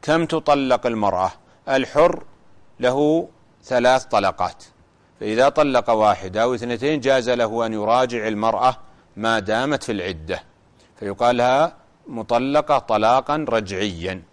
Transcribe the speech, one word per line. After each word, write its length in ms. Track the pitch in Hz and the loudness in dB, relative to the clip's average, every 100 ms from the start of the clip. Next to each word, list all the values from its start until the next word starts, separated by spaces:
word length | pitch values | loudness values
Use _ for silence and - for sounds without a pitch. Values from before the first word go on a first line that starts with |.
كم 240 | - 160 165 | 0 0 0
تطلق 600 | 160 147 143 135 123 123 | -2 2 2 2 0 0
المرأة؟ 460 | 113 104 90 92 - _ _ - | -2 -2 0 -2 -4 _ _ -2
الحر 540 | 135 127 143 170 - - - - - - - | -2 0 4 4 2 -10 -20 -20 -20 -20 -4
له 500 | 123 131 147 160 175 _ _ _ | -2 2 2 0 -2 _ _ _
ثلاث 420 | - 127 120 131 - | -2 2 4 2 2
طلقات، 580 | 107 98 - 90 - - _ _ _ _ _ | 0 0 -2 -6 -6 -20 _ _ _ _ _
فإذا 300 | 107 110 135 | -6 2 2
طلق 400 | 143 147 127 113 | 4 2 2 2
واحدة 540 | 110 107 95 95 98 | 2 4 2 -2 -2
أو 120 | 120 123 | -2 -2
اثنتين 440 | 120 120 135 151 | -4 -4 -2 -2
جاز 300 | 127 135 117 | 2 0 2
له 360 | 120 117 113 113 | 0 0 -2 -4
أن 80 | |
يراجع 540 | 110 107 123 127 120 110 | -2 0 2 2 -2 -4
المرأة 500 | 104 110 107 123 127 - _ _ - | -2 -2 2 0 -2 -14 _ _ -6
ما 220 | 113 110 | -2 -2
دامت 440 | 98 110 135 143 | -2 -2 -2 -4
في 80 | - | -4
العدة، 520 | 104 92 85 78 87 - _ _ _ _ _ | -6 -6 -10 -8 -10 -10 _ _ _ _ _
فيقال 380 | 104 98 120 123 | -10 -2 0 2
لها 360 | 123 131 165 - _ _ - | 2 2 0 -4 _ _ -14
مطلقة 720 | 117 110 120 135 143 147 139 | -12 -2 -2 0 -2 2 0
طلاقاً 680 | - 107 110 127 131 151 143 | 2 0 4 2 0 -4 0
رجعياً 720 | 113 101 95 104 85 87 92 82 | -2 -2 -4 -4 -4 -8 -8 -14